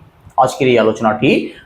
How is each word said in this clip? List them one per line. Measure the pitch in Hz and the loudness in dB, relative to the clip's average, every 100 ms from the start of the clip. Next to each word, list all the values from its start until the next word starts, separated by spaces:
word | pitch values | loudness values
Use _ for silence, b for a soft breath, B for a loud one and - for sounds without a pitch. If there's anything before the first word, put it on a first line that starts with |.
| - _ - - | -20 _ -12 -2
আজকের | 127 - 131 | -2 0 0
এই | 120 | 2
আলোচনাটি | 110 107 113 107 135 220 B B | 2 0 -2 0 0 0 B B